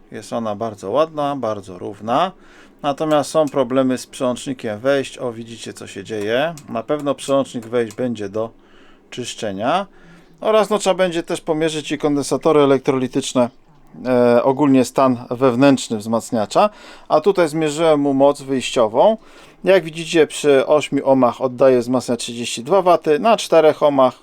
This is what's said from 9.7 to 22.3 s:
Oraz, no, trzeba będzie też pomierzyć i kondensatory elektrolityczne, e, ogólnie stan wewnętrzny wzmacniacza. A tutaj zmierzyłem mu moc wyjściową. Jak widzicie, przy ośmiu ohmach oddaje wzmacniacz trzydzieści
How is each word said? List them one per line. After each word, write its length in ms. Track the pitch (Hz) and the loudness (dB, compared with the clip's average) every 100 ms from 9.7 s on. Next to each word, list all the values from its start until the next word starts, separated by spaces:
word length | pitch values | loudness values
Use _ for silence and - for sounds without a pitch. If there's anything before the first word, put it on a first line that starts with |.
| 175 196 - - - _ _ | -2 -4 -14 -20 -20 _ _
Oraz, 260 | 220 220 190 | 0 0 2
no, 80 | 208 | 0
trzeba 160 | 196 185 | 0 0
będzie 280 | 185 165 | 0 -2
też 180 | 165 165 | -4 -6
pomierzyć 500 | - 156 160 156 143 | -4 -2 -2 -4 -6
i 60 | 147 | -4
kondensatory 640 | 156 143 131 135 165 151 | -2 -2 -2 0 2 4
elektrolityczne, 880 | 139 135 - 131 127 143 - 131 120 - _ _ - - 123 | 6 4 2 -2 -2 -4 -2 0 0 -2 _ _ -20 -12 -2
e, 380 | 123 120 120 | 2 4 4
ogólnie 420 | 139 131 147 135 120 | 4 2 4 4 2
stan 400 | - 135 123 123 | 2 2 2 -4
wewnętrzny 680 | 120 131 117 139 131 - 110 | 0 0 4 4 4 0 -8
wzmacniacza. 720 | 107 113 - 117 101 165 208 - - - - | -4 -4 -2 -4 -2 2 0 0 -20 -20 -2
A 140 | 156 | 0
tutaj 260 | 202 190 165 | 2 2 0
zmierzyłem 520 | 160 156 147 170 151 | 0 -2 0 2 2
mu 140 | 143 | 2
moc 280 | 135 139 143 | 4 4 2
wyjściową. 760 | 135 135 - 135 113 117 185 220 - - - _ | -2 -4 -2 0 2 4 2 2 -6 -20 -20 _
Jak 200 | 180 190 | 2 2
widzicie, 440 | 160 156 160 165 147 | 2 -8 -2 2 2
przy 400 | - 147 135 - | 0 2 2 4
ośmiu 400 | 151 - 139 135 | 2 0 -2 2
ohmach 340 | 131 120 - | 4 2 0
oddaje 380 | 131 123 135 127 | -4 2 4 4
wzmacniacz 400 | 120 127 117 117 | 2 -2 -2 -4
trzydzieści 440 | - | -6